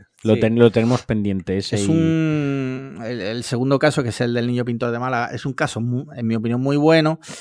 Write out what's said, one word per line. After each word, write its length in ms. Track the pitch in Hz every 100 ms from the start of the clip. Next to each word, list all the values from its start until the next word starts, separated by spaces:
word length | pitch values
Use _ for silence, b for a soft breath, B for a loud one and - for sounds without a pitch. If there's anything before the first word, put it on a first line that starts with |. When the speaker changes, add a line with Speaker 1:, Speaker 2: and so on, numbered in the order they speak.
| - _
Speaker 1:
Lo 120 | 110 113
Speaker 2:
sí. 40 |
Speaker 1:
ten-, 200 | 113 117
lo 120 | 120
tenemos 300 | 113 113 123
pendiente 560 | - 110 101 95 87 95
ese 180 | - 104
Speaker 2:
Es 100 | 101
Speaker 1:
y 20 |
Speaker 2:
un, 1080 | 165 160 160 160 151 143 139 131 131 135 139
el, 160 | 113 120
el 240 | 95 117
segundo 360 | 117 120 131 135
caso, 240 | 151 147
que 60 | 120
es 120 | -
el 140 | 123 120
del 100 | 120
niño 180 | 123
pintor 280 | 123 117 120
de 80 | 117
Málaga, 340 | 127 123 120
es 120 | 123 143
un 60 |
caso 280 | 123 160 113
mu-, 240 | 120 123 151 127
en 120 | 117
mi 80 | 113
opinión, 260 | 117 123
muy 160 | 135 143
bueno. 420 | 151 165 156 160 B B